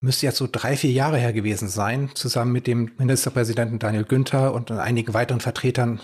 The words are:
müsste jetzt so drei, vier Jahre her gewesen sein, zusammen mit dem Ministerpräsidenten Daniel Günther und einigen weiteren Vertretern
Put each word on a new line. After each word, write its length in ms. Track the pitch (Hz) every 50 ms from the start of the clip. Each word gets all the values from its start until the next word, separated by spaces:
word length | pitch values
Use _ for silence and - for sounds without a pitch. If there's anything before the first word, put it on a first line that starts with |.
müsste 260 | 123 127 127 - 147
jetzt 120 | 135 - -
so 100 | 135 120
drei, 260 | - 113 - 131 143
vier 140 | 135 - 135
Jahre 260 | 123 131 135 156 156 127
her 140 | 120 120
gewesen 360 | 107 110 101 107 104 - 110 98
sein, 420 | 95 107 101 107 120 135 139 135 -
zusammen 380 | - - 120 - 127 117 123
mit 140 | 120 123 -
dem 260 | 127 120 117 117 110 - -
Ministerpräsidenten 800 | 131 123 135 - - 120 - 123 117 113 110 120 117 113 117 110
Daniel 260 | 113 107 107 107 107
Günther 480 | - 131 131 131 - - 135 135 135
und 180 | - 120 120 -
einigen 440 | 113 98 - 117 120 117 113 - 104
weiteren 260 | 113 123 - 127 117
Vertretern 600 | - 127 - - - 127 120 131 123 120 117 107